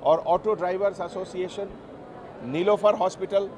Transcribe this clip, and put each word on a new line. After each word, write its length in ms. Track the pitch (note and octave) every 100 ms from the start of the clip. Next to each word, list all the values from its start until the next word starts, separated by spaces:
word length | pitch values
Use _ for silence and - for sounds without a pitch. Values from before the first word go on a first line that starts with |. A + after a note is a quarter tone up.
और 160 | C3+ E3 -
ऑटो 260 | F3 F#3+
ड्राइवर्स 460 | G#3 F3+ F#3 G3+ F#3
एसोसिएशन, 680 | F3 F#3 F#3 F#3 F3+ F#3+ G3+ - - - - - - - A#2+
नीलोफर 500 | C#3+ F#3 G#3 G#3 G3+
हॉस्पिटल 540 | F#3 F3+ F#3+ G3 G3